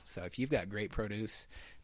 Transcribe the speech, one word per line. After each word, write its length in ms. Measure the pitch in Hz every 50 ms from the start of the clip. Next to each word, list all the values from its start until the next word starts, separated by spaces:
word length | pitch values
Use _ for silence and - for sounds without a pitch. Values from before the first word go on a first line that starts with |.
| -
So 200 | - - 98 90
if 140 | 87 - -
you've 100 | 131 139
got 180 | 151 117 - 98
great 240 | 101 104 104 -
produce, 560 | - - 107 101 101 107 110 107 - - - - - - - - - -